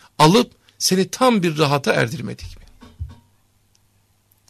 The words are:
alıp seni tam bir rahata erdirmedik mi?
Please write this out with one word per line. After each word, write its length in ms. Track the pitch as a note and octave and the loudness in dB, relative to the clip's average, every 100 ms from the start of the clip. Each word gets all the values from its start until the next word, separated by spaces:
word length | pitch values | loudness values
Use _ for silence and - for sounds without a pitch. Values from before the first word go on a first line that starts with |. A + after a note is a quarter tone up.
| _ - | _ 2
alıp 320 | D#3 G#3+ - _ _ - | 4 4 0 _ _ -6
seni 300 | - F#3 F#3 | -2 0 -2
tam 340 | - B3+ A3 | 0 2 2
bir 140 | E3+ D3+ | 0 0
rahata 360 | C#3+ C#3+ A3 | 0 0 0
erdirmedik 640 | - B2 B2 - A#2+ - - | -2 -2 -6 -12 -14 -16 -18
mi? 80 | - - - - - - _ _ _ _ _ _ _ _ _ _ _ _ | -20 -20 -20 -16 -16 -16 _ _ _ _ _ _ _ _ _ _ _ _